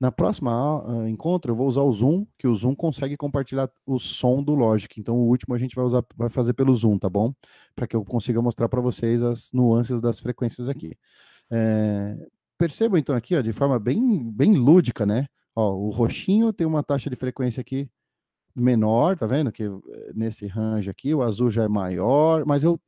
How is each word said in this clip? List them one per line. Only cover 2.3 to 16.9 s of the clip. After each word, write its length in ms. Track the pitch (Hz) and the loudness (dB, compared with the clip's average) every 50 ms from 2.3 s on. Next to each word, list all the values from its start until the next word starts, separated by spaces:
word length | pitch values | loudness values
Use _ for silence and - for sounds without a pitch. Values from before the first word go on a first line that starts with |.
| _ _ | _ _
que 80 | - | 0
o 80 | 123 113 | 0 2
Zoom 200 | 98 113 127 139 | 2 0 -2 0
consegue 420 | - 170 160 131 - 143 139 143 | 0 -2 -4 -2 -2 -6 -6 -4
compartilhar 520 | - 147 143 139 139 131 - 135 135 135 131 - _ _ | -6 -6 -4 -2 -4 -4 -2 -2 -4 -4 -4 -6 _ _
o 140 | 139 131 120 | -4 -4 -4
som 420 | - - - - - 123 127 139 | -4 -6 -4 0 2 2 2 2
do 140 | 143 143 151 | 2 2 2
Logic. 460 | 143 120 110 110 107 - - - 113 | 4 4 4 4 2 0 -4 -12 -10
Então 160 | - 117 117 | -4 -2 0
o 100 | 123 120 | 2 4
último 300 | 117 123 - - - 123 | 4 2 2 0 -4 -4
a 20 | 117 | -4
gente 160 | 127 123 - | -4 -4 -2
vai 100 | 127 127 | -2 0
usar, 200 | 123 123 123 120 - - | 0 0 0 -2 -4 -6
vai 120 | - 117 113 | -4 -4 -2
fazer 240 | - 131 117 117 | 0 0 0 0
pelo 200 | 117 - 135 135 | 2 2 4 4
Zoom, 260 | 127 110 113 110 104 95 | 4 4 4 4 4 2
tá 100 | - 92 | 0 0
bom? 260 | 90 98 110 131 139 - _ _ _ - _ _ _ | 0 0 0 0 -2 -8 _ _ _ -20 _ _ _
Pra 140 | - 123 - | -8 -6 -4
que 80 | - | -4
eu 80 | 110 98 | -4 -4
consiga 360 | - 123 117 - 120 110 117 | -2 -4 -2 -2 0 0 0
mostrar 280 | 120 120 - - 117 110 | 0 0 0 -2 -2 -2
pra 120 | - 123 | -2 -2
vocês 420 | 123 123 - - 117 113 120 120 | -2 -2 -2 -2 -2 0 0 0
as 280 | 120 120 120 117 - - | 0 -2 -4 -6 -8 -4
nuances 480 | - 127 123 117 113 120 120 120 123 117 | 0 2 4 4 4 2 2 0 -2 -2
das 200 | 117 120 113 - | -2 -2 -2 -2
frequências 480 | - 82 - - 123 117 - - 120 131 | -6 -8 -6 -4 -4 -6 -4 -6 -8 -8
aqui. 280 | 139 143 - 80 - - _ _ _ _ _ _ _ _ _ _ | -8 -8 -10 -14 -14 -18 _ _ _ _ _ _ _ _ _ _
É, 640 | 117 113 113 113 110 107 107 107 104 101 101 104 107 - - - _ _ _ _ _ | -2 0 0 2 2 0 0 0 -2 -4 -6 -8 -10 -12 -14 -18 _ _ _ _ _
percebam 400 | - 170 160 - - 226 226 196 | -4 -4 -4 0 -2 0 2 2
então 200 | 160 131 - 135 | 0 0 0 -2
aqui, 200 | 120 - - 180 | -2 -2 0 -2
ó, 40 | 147 | 0
de 120 | 113 113 | 0 -2
forma 240 | 104 - 143 143 131 113 | -2 0 0 0 0 0
bem, 520 | 104 120 147 214 262 254 214 151 120 113 | 0 0 0 2 2 2 0 0 -2 -6
bem 220 | 104 110 147 208 208 | -2 2 4 4 4
lúdica, 500 | 139 120 135 170 185 131 - - - 107 | 6 6 8 6 6 6 2 -2 -2 0
né? 220 | 101 104 123 139 - _ _ _ _ _ | 0 0 0 -2 -4 _ _ _ _ _
Ó, 160 | 113 110 101 | 0 0 0
o 200 | 98 95 101 107 | 0 -2 -4 -4
roxinho 600 | 101 117 117 - - - - 185 202 220 226 226 | 0 0 0 0 0 -4 -2 0 2 2 2 0
tem 160 | 214 - 165 | 0 -2 -2
uma 160 | 160 160 151 | 0 0 -2
taxa 280 | - - | 0 -2